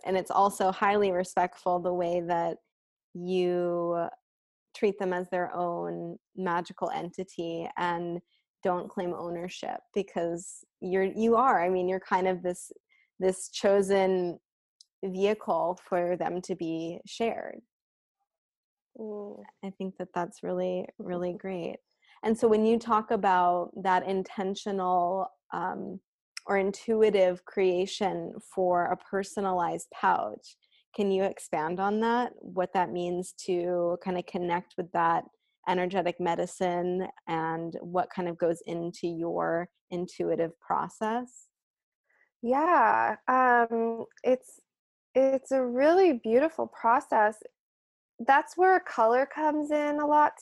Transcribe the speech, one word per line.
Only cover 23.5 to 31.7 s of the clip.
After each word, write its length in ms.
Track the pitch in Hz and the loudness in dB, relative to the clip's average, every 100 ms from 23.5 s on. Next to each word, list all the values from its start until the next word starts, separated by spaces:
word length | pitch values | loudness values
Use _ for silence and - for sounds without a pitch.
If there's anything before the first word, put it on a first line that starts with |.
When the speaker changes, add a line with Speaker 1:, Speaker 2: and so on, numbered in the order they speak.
| 175 175 - | 2 -2 -4
Speaker 1:
that 240 | 190 185 185 | 2 2 2
intentional, 1200 | 190 185 - 190 202 214 196 180 180 175 190 180 - _ | -2 -4 -6 -6 -4 -4 -2 0 2 2 -2 -4 -10 _
um, 480 | 175 180 - 196 196 - _ _ - - | -6 -6 -6 -10 -12 -16 _ _ -16 -2
or 120 | 196 | 0
intuitive 840 | 190 196 - 220 220 196 185 180 - | 0 -2 -2 4 4 6 4 2 -6
creation 880 | - 185 180 196 - 190 170 170 - - | 0 2 2 -2 -2 -2 -2 -8 -12 -8
for 300 | - 180 175 170 | -2 2 2 0
a 100 | 180 | -4
personalized 920 | - 196 196 214 196 180 170 165 - | -4 -6 -4 -4 -2 0 -2 -4 -10
pouch, 640 | - 190 180 107 - - - _ _ _ | -2 2 2 -2 -8 -18 -20 _ _ _
can 160 | - 202 | -2 0
you 140 | 190 | 2
expand 560 | 190 - - 160 160 | 0 -4 -6 -4 -2